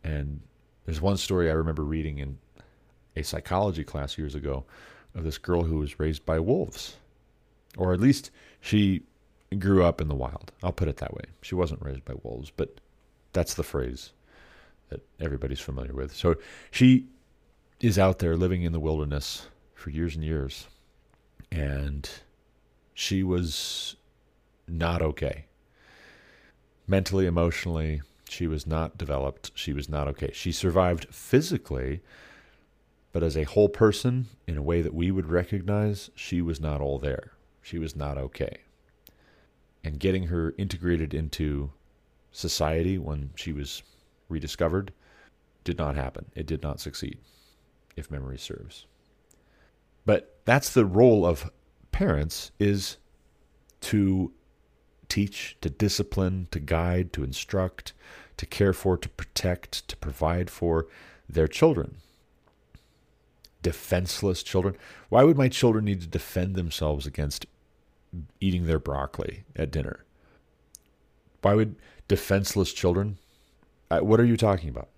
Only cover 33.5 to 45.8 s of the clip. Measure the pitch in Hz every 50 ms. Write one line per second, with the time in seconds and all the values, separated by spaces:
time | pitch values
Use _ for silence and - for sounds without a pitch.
33.5 | - 104 104 101 101 - 117 110 101 - - 127 123 131 127 110 - _ _ -
34.5 | 82 73 71 76 85 85 80 - - 80 85 92 95 95 85 78 85 87 87 -
35.5 | 107 98 90 98 104 104 107 107 101 95 - - _ - - - 92 87 87 82
36.5 | 80 71 78 76 73 71 71 69 69 67 65 71 65 - - - _ _ _ _
37.5 | _ _ _ - - 85 80 78 - 73 71 71 69 69 65 64 - - - -
38.5 | - - _ _ _ _ _ _ _ _ _ - _ _ _ _ _ _ _ _
39.5 | _ _ _ _ _ _ - 80 73 71 76 95 92 95 92 80 87 85 82 80
40.5 | - - 98 - - 80 87 90 85 80 80 73 73 73 78 73 - - 78 76
41.5 | 73 71 71 69 - _ _ _ _ _ _ _ _ _ _ _ _ - - 82
42.5 | - - 82 76 80 82 82 90 98 92 71 73 76 73 71 69 73 - - 85
43.5 | 78 71 71 69 - - - _ _ _ _ _ _ _ _ _ 82 78 73 73
44.5 | - - 87 80 85 95 101 101 - _ _ _ _ _ - _ _ _ _ _
45.5 | _ _ _ - 85 82